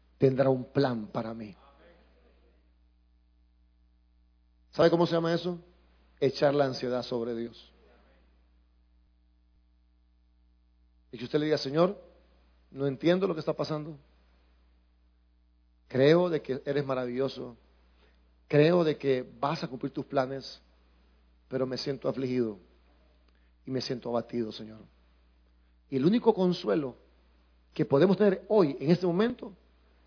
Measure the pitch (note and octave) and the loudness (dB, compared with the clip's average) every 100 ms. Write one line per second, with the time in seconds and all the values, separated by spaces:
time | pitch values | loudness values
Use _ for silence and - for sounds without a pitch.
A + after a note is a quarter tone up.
0 | _ - C3+ C3 C3+ B2+ A#2 C#3 C3+ A#2 | _ 2 2 4 2 2 0 0 0 -2
1 | G#2 B2 A2+ A2+ G#2+ F2+ - - - - | -6 -8 -8 -10 -14 -18 -20 -20 -20 -20
2 | _ _ _ _ _ _ _ _ _ _ | _ _ _ _ _ _ _ _ _ _
3 | _ _ _ _ _ _ _ _ _ _ | _ _ _ _ _ _ _ _ _ _
4 | _ _ _ _ _ _ _ - E3 E3+ | _ _ _ _ _ _ _ 2 4 4
5 | E3+ E3+ E3 E3+ F3+ E3+ - _ _ _ | 2 0 0 -2 -4 -8 -12 _ _ _
6 | _ - C#3 - D3 C#3+ C3+ B2 B2+ B2 | _ -2 -2 2 2 2 0 -2 -6 -6
7 | A#2+ B2 A#2 A#2 A#2 - - _ _ _ | -4 -6 -6 -8 -10 -14 -20 _ _ _
8 | _ _ _ _ _ _ _ _ _ _ | _ _ _ _ _ _ _ _ _ _
9 | _ _ _ _ _ _ _ _ _ _ | _ _ _ _ _ _ _ _ _ _
10 | _ _ _ _ _ _ _ _ _ _ | _ _ _ _ _ _ _ _ _ _
11 | _ A2+ A#2+ D3+ D3+ D3 C3+ D3+ F3+ G3+ | _ -14 -4 -2 0 -2 0 0 0 0
12 | - - _ _ _ _ _ C3+ C#3 B2 | -16 -20 _ _ _ _ _ -6 -4 0
13 | D#3+ F3+ F#3+ D#3+ D#3 D3 D3 D3+ D3+ C#3+ | 2 2 0 -4 -4 -4 -4 -6 -10 -16
14 | _ _ _ _ _ _ _ _ _ _ | _ _ _ _ _ _ _ _ _ _
15 | _ _ _ _ _ _ _ _ - B2+ | _ _ _ _ _ _ _ _ -6 4
16 | C#3 E3+ F3+ D#3 - B2+ C#3+ C#3+ C3+ B2+ | 6 6 2 -2 -4 -6 -4 -4 -2 -4
17 | B2 B2 C3+ C3 B2+ A#2 _ _ _ _ | -4 -4 -4 -6 -14 -16 _ _ _ _
18 | _ _ _ _ - D3 D#3 F3+ D#3 D3 | _ _ _ _ 0 4 6 4 2 0
19 | C#3 C3 B2 A#2+ C#3 D#3+ D3+ C3 C#3 D3+ | 0 -2 -4 -6 -4 -4 -8 -8 -8 -8
20 | - C#3 C3 C3+ - - _ _ _ _ | -4 -2 -2 -4 -12 -18 _ _ _ _
21 | _ _ _ _ - C3 B2+ B2 D3 C3+ | _ _ _ _ -6 -4 -2 -4 -6 -4
22 | C#3 B2 C3 B2+ A2+ G2 - _ _ _ | -4 -4 -2 0 -2 -4 -16 _ _ _
23 | _ _ _ _ _ _ - C3 - B2 | _ _ _ _ _ _ -8 -6 -4 -6
24 | A#2+ A#2 - A#2+ A2 - G#2+ A2 F#2 _ | -4 -4 -4 -4 -6 -8 -16 -18 -20 _
25 | _ _ _ _ _ _ _ _ - C3+ | _ _ _ _ _ _ _ _ -6 0
26 | D3+ A#3+ A3+ F#3 F#3 F3 G#3 F3+ C3+ - | 2 4 4 4 2 0 -2 -2 -2 -10
27 | _ _ _ _ _ _ _ - D3 C#3 | _ _ _ _ _ _ _ -6 0 4
28 | F#3 F#3 G#3 F3+ - G#3+ D3+ - C#3+ F3 | 4 4 2 2 2 2 2 2 2 2
29 | F#3 F3 A#3 B3 A#3 F#3+ _ _ _ _ | 2 0 0 -2 -14 -20 _ _ _ _